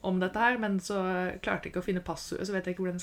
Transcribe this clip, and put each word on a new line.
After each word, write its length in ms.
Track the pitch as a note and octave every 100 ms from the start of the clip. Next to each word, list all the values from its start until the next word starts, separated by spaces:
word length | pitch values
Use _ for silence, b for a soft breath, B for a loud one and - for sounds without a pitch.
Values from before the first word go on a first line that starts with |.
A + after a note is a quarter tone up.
om 160 | F#3+ F#3
dette 160 | F#3 G#3+
her, 200 | A#3+ A#3+
men 220 | G#3+ F#3+
så, 180 | - G3
eh, 380 | F#3 F3+ F3+ F#3
klarte 240 | G#3+ F#3+
jeg 80 | -
ikke 100 | F#3
å 40 | F3+
finne 160 | F3+
passord, 380 | F3 E3 - -
så 100 | G3
vet 140 | F#3+ F#3
jeg 100 | F3+
ikke 80 |
hvordan 160 | F#3
jeg 20 | F3+